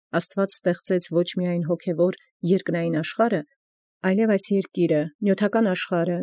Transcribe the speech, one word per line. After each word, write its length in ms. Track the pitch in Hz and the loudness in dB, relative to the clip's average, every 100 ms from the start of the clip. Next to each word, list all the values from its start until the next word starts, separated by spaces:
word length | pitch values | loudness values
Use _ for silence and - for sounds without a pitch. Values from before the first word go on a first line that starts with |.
| _ | _
Աստված 420 | 165 - - 196 - | -2 -2 -2 -2 0
ստեղծեց 520 | 185 175 - 185 - | -2 -2 0 -2 0
ոչ 200 | 165 175 | 0 0
միայն 320 | - 175 175 | -2 -2 -2
հոգևոր 540 | 160 170 - 160 175 185 _ _ | -2 -4 -4 0 0 0 _ _
երկնային 560 | 170 185 - 170 170 160 | 0 0 0 -4 -2 -2
աշխարհը, 420 | 156 - 226 190 - _ _ _ _ _ | -4 0 0 0 -4 _ _ _ _ _
այլև 300 | 190 190 220 | -2 2 2
այս 120 | 202 - | 2 2
երկիրը, 560 | 202 185 - 170 151 151 - | 0 -2 0 2 2 0 -2
նյութական 500 | 202 190 202 226 220 | 0 2 2 2 0
աշխարհը, 500 | 185 - 175 170 175 | 0 -2 -2 0 -2